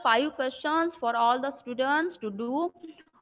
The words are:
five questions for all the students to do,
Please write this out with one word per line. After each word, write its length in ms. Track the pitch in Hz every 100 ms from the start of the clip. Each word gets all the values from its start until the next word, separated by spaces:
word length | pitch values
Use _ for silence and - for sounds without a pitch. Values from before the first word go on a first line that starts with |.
five 320 | 247 226 294 302
questions 600 | 262 262 302 320 339 330
for 200 | 233 233
all 240 | 233 254
the 120 | 269
students 640 | 277 - 240 262 294 349 339
to 140 | 214
do, 400 | 196 233 277 349 - 320 - _ _